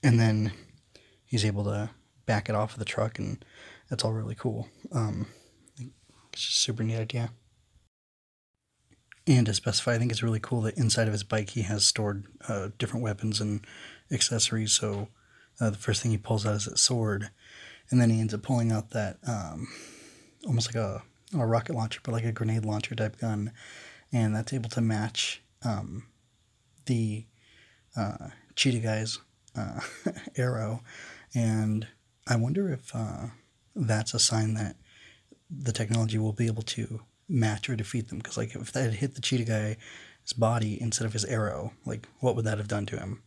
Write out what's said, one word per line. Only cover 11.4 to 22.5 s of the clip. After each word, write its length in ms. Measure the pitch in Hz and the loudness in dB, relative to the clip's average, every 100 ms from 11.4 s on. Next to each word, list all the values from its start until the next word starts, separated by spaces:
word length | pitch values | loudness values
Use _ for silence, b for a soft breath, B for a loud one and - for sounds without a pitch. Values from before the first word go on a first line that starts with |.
| 101 | -2
he 120 | - | -4
has 220 | 95 104 - | -2 2 2
stored, 400 | - 104 98 101 - - | 2 0 -2 -8 -14 -4
uh, 220 | 101 98 - | -4 -4 -4
different 260 | 113 117 | -4 -2
weapons 380 | 113 101 110 107 | -2 -2 -2 0
and 240 | 107 104 B B B B B | -2 -4 B B B B B
accessories. 600 | 131 - 117 - 113 107 | 0 0 2 2 0 2
So, 360 | - 107 101 104 b b b b - | 2 0 -2 -6 b b b b -2
uh, 100 | 117 | 0
the 80 | 101 | 0
first 240 | - 107 | -2 0
thing 100 | 120 | 2
he 60 | 107 | 0
pulls 280 | - 113 107 | 0 0 0
out 100 | 107 | -2
is 100 | 104 | -2
that 120 | - | 2
sword, 520 | - 123 110 98 107 B B B B B - | 2 2 0 -2 -4 B B B B B 2
and 120 | 127 | 6
then 80 | 120 | 6
he 100 | 113 | 6
ends 140 | 110 | 2
up 80 | 104 | -2
pulling 300 | - 123 117 | 0 2 2
out 200 | 110 107 | 0 -2
that, 260 | 110 101 - 127 | -2 -2 -4 -4
um, 400 | 110 82 78 - B B B B B B B 226 | -4 -4 -8 -10 B B B B B B B -2
almost 220 | 117 - | 0 0
like 80 | 113 | -2
a, 280 | 104 - - _ - 165 | -2 -4 -10 _ -6 0
a 80 | 113 | 4
rocket 300 | 113 113 127 | 2 2 -4
launcher, 240 | 113 - | -4 -4
but 80 | - | -4
like 140 | 113 117 | -2 -2
a 60 | |
grenade 340 | 107 110 | 0 0